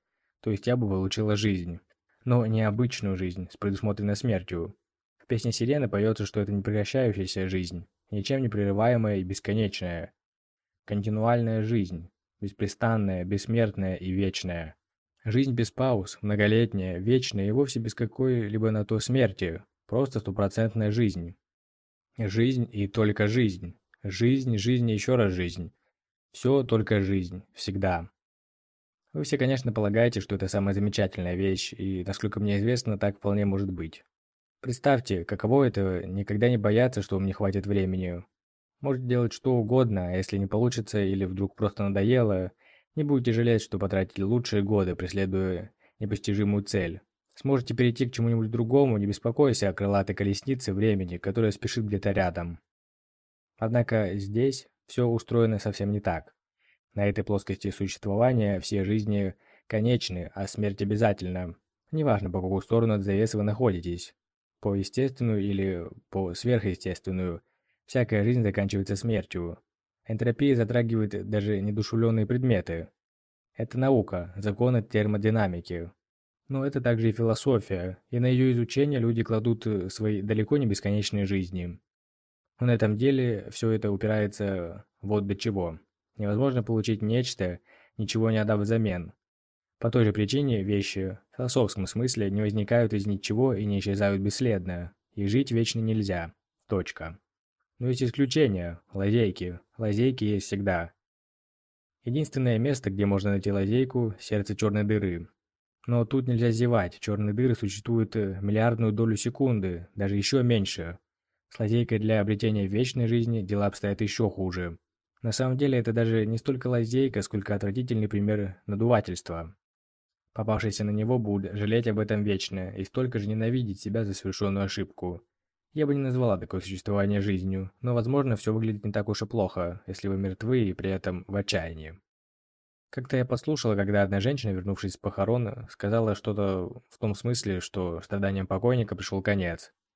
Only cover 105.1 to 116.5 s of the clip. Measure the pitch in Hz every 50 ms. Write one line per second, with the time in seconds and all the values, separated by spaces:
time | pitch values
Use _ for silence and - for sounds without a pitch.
105.1 | 87 82 80 - _ _ _ _ _ _ _ _ _ _ _ 120 120 120 117 -
106.1 | 139 135 127 123 120 113 120 117 110 113 123 120 120 107 90 87 - - - 107
107.1 | 104 104 104 104 101 117 127 127 113 - 107 98 95 - - 120 117 113 110 110
108.1 | - 113 101 98 92 95 101 101 104 107 113 120 117 110 113 110 104 113 113 113
109.1 | 107 101 - 120 - - 135 127 117 104 95 92 87 85 90 - _ 101 101 98
110.1 | 101 101 95 - 139 131 123 120 117 107 98 - - - 87 85 92 - _ _
111.1 | _ _ _ _ _ _ _ _ - - 110 104 113 120 117 - 113 104 110 110
112.1 | 110 107 101 107 107 101 117 110 107 104 98 95 101 113 127 127 - 127 120 113
113.1 | 120 120 113 120 117 110 95 95 104 104 104 98 - - - 101 98 - 107 98
114.1 | - - 113 101 - 98 95 92 87 90 87 85 85 - _ _ _ _ _ _
115.1 | _ _ - 117 - - 131 127 127 131 143 139 131 120 110 117 110 117 117 113
116.1 | 113 113 107 110 113 113 - -